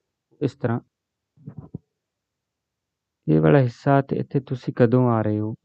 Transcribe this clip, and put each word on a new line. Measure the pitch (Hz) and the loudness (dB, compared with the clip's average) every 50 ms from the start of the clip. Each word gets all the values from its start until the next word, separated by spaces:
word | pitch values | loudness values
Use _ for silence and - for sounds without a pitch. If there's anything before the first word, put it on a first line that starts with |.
| _ _ _ _ _ _ _ _ | _ _ _ _ _ _ _ _
ਇਸ | 147 135 - | -8 -8 -6
ਤਰ੍ਹਾਂ | _ - 117 117 123 - _ _ _ _ _ _ _ _ _ _ _ - - - - - - - - - _ _ _ _ _ _ _ _ _ _ _ _ _ _ _ _ _ _ _ _ _ _ _ _ _ _ _ _ 156 | _ -6 -4 -4 -6 -8 _ _ _ _ _ _ _ _ _ _ _ -20 -20 -20 -20 -18 -18 -18 -20 -20 _ _ _ _ _ _ _ _ _ _ _ _ _ _ _ _ _ _ _ _ _ _ _ _ _ _ _ _ 0
ਇਹ | 156 156 | 0 2
ਵਾਲਾ | 156 156 156 143 | 4 4 4 4
ਹਿੱਸਾ | 131 120 - - - 143 139 139 | 4 2 -2 -4 -2 0 2 2
ਤੇ | 135 - - | 0 -2 -4
ਇੱਥੇ | - 135 - - 143 | -6 -6 -4 -4 -6
ਤੁਸੀਂ | 135 - 135 123 - - 135 | -4 -6 -8 -10 -8 -8 -2
ਕਦੋਂ | - 127 117 120 127 127 123 | 0 2 2 2 2 2 2
ਆ | 117 110 | 0 0
ਰਹੇ | 107 107 107 104 | 0 -2 -2 -2
ਹੋ, | 107 107 117 - - | -4 -6 -8 -8 -6